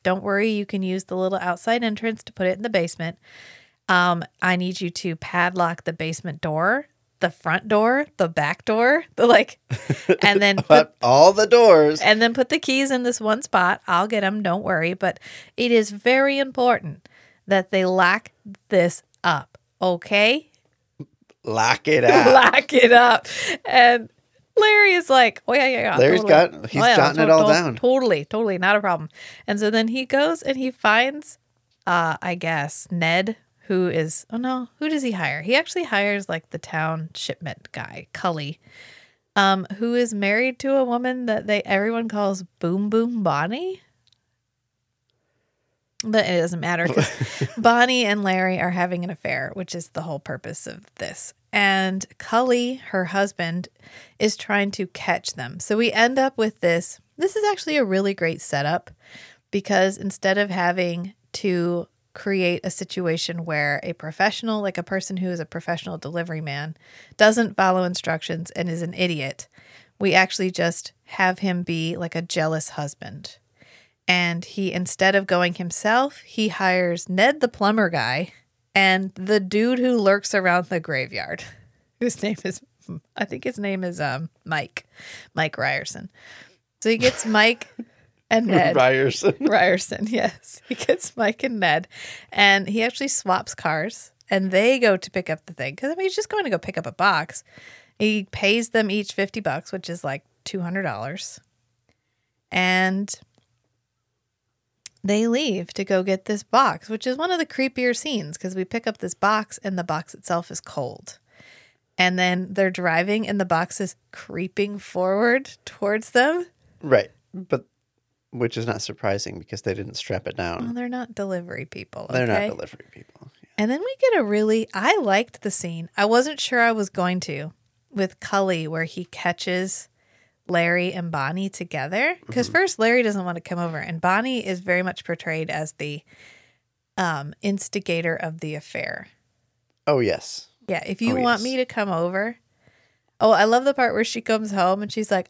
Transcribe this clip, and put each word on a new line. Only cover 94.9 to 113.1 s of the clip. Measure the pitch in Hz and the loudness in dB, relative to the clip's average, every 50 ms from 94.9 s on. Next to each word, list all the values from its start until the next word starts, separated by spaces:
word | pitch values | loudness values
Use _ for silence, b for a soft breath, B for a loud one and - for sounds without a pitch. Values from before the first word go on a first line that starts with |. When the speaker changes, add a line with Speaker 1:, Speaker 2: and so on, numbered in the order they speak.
| 190 185 | 2 2
Speaker 1:
to | - - | -2 -6
pick | - 190 175 - | -6 -6 -6 -6
up | 160 160 _ | -6 -8 _
the | - 165 | -14 -12
thing. | - 127 135 147 | -10 -10 -10 -8
'Cause, | - - 277 | -8 -8 -6
I | 330 | -6
mean, | 359 381 | -4 -4
he's | 381 370 | -4 -4
just | - 427 - | -4 -6 -6
going | - 427 370 | -4 -4 -4
to | 277 | -2
go | 202 165 | -4 -4
pick | - - 190 170 | -4 -6 -8 -8
up | 180 - | -8 -8
a | |
box. | - - 180 202 185 156 160 - - - - b b b b b b b b b b b | -4 0 0 2 2 0 -2 -4 -10 -14 -14 b b b b b b b b b b b
He | 214 214 214 214 196 - | 0 0 0 -2 -4 -6
pays | - - 208 196 214 233 226 - | -6 0 2 2 2 2 0 0
them | - 226 214 202 | 0 0 0 0
each | 196 214 202 - - | 0 -4 -4 -4 -4
fifty | - 196 190 - 220 | -4 -4 -4 -4 -6
bucks, | 202 160 135 156 - - | -6 -4 -6 -6 -8 -10
which | - 185 - - | -12 -12 -10 -10
is, | 170 175 - | -10 -8 -6
like, | 143 135 143 _ _ _ _ - | -6 -6 -8 _ _ _ _ -14
two | - - 190 | -10 -8 -6
hundred | 175 170 180 196 190 | -6 -6 -6 -4 -4
dollars. | 151 110 101 113 135 160 190 - - - - _ _ _ _ _ _ _ _ _ _ _ _ _ _ _ _ _ _ _ _ _ - | -6 -6 -6 -8 -10 -10 -10 -12 -14 -14 -18 _ _ _ _ _ _ _ _ _ _ _ _ _ _ _ _ _ _ _ _ _ -4
And | - 180 185 180 180 185 185 185 190 196 202 196 - - _ _ _ _ _ _ _ _ _ _ _ _ _ _ _ _ _ _ _ _ _ _ _ _ _ _ _ _ _ _ _ _ - - _ _ - | 0 2 4 4 4 4 4 2 2 0 -4 -6 -8 -14 _ _ _ _ _ _ _ _ _ _ _ _ _ _ _ _ _ _ _ _ _ _ _ _ _ _ _ _ _ _ _ _ -18 -18 _ _ -4
they | 196 202 214 226 233 | -2 0 0 2 2
leave | 233 269 311 269 190 185 175 - - | 0 0 0 0 -2 -4 -6 -8 -8
to | - 196 | -8 -4
go | - 196 185 185 | 0 0 0 0
get | 196 190 190 - | 0 -2 -2 -2
this | - 214 202 - | -4 -6 -6 -4
box, | _ - 247 269 220 147 160 - - | _ 2 4 4 4 0 -4 -8 -10
which | 220 220 - 254 | -10 -6 -4 -6
is | 254 277 | -4 -2
one | 320 370 | -2 -2
of | 359 339 | -2 -2
the | 311 | -4
creepier | - - - 262 269 - 254 247 247 240 | -4 -4 -4 -4 -4 -2 -2 -2 -2 -2
scenes | - - 311 285 208 160 147 165 - | -2 -4 -4 -4 -6 -6 -6 -10 -10
'cause | - 185 185 | -8 -8 -6
we | 190 185 | -6 -6
pick | - - 175 - 226 | -6 -6 -6 -6 -6
up | 208 - | -8 -6
this | 190 180 - | -8 -10 -6
box | - - 202 214 214 208 - - - - | -2 0 0 0 0 -2 -6 -10 -10 -8
and | 196 190 180 | -6 -6 -4
the | 175 | -4
box | 180 156 156 160 - - | -4 -4 -6 -6 -10 -16
itself | - - - 175 170 160 - | -12 -6 -4 -4 -4 -4 -6
is | - - | -12 -14
cold. | - - - 151 127 - - - - - - _ _ b b b b b b b b b b b b _ _ - | -14 -12 -8 -8 -8 -8 -8 -12 -18 -20 -20 _ _ b b b b b b b b b b b b _ _ 0
And | 180 180 185 180 | 0 2 2 2
then | 180 180 180 180 185 190 196 | 0 0 0 0 -4 -4 -2
they're | 196 196 185 | 0 0 0
driving | 185 185 180 170 160 165 180 202 | 0 0 0 0 2 0 0 0